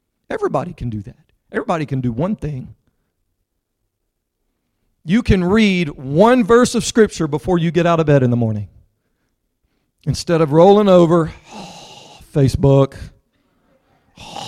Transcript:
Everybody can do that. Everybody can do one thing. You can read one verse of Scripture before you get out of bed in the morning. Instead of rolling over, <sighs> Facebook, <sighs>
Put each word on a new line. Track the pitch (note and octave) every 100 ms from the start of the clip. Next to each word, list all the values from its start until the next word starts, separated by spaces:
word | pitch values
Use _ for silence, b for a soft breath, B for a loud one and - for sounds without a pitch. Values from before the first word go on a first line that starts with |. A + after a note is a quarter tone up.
| _ _ _
Everybody | A4 G4+ C#3 F3+
can | E3 B2
do | G#2+
that. | E2 - _ _ _
Everybody | A3+ - E3
can | D3 C3+
do | B2
one | A2+ F#3
thing. | A3 D3+ C3 - - _ _ _ _ _ _ _ _ _ _ _ _ _ _ _ _ _ _ _ _ _ _
You | D#3+ A3
can | A#3+ G3
read | F3 A3 G#3 F3+ D3+
one | D#3 C3 D3+ A3+ B3+
verse | G3+ A#3+ A#3+
of | A3+
Scripture | - A#3 G#3 - D#3
before | D3 - F3
you | E3
get | D#3+ E3+
out | E3
of | D3+
bed | C#3+
in | B2
the | A#2+
morning. | A2+ G#2+ G2 _ _ _ _ _ _ _ _ _ _ _ _ _
Instead | D3+ - - D#3+
of | D#3
rolling | D#3 F#3 G#3 G3+
over, | F3+ E3 E3+ D#3+
<sighs> | B B B B B B B B B -
Facebook, | D3+ C3+ - C#3 C3+ C3+ - - _ _ _ _ _ _ _ _ _ _ _
<sighs> | B B